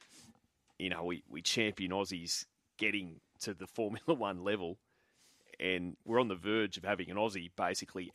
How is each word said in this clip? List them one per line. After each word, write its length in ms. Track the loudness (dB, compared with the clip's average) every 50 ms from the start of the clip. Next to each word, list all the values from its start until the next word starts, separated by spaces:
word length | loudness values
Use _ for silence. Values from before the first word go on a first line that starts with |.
| -20 -20 -20 -20 -20 -20 -20 _ _ _ _ _ _ _ _ -6
you 100 | -4 -2
know, 140 | -2 -2 -2
we, 200 | -2 -2 -4 -6 -10
we 120 | -10 -4
champion 500 | 0 0 2 4 2 2 2 -2 -2 0
Aussies 540 | 0 0 0 -2 -4 -6 -4 -4 -4 -4 -4 _ _ _ _ _ _ 0
getting 420 | 0 2 2 0 -4 -6 -12 -16 _ _ _ -8
to 120 | -6 -6 -6
the 140 | -6 -8 -10
Formula 460 | -4 -2 -2 -2 -2 -4 2 2 2
One 320 | 2 2 -2 -2 -2 0
level, 320 | 0 0 0 0 -4 -6 -8 _ _ _ _ _ _ _ _ _ _ _ _ _ -20 -8 -2
and 360 | 2 2 2 2 0 -4 -6 -8 -4
we're 140 | 2 4 4
on 80 | 4 4
the 60 | 2
verge 420 | -2 0 2 4 4 4 2 -2 -4
of 60 | 0
having 260 | 0 0 0 0 -4
an 60 | 0 0
Aussie 340 | 0 0 0 -4 -8 -8 -4
basically 560 | 0 0 0 0 0 -4 -6 -6 -8 -8 -4 0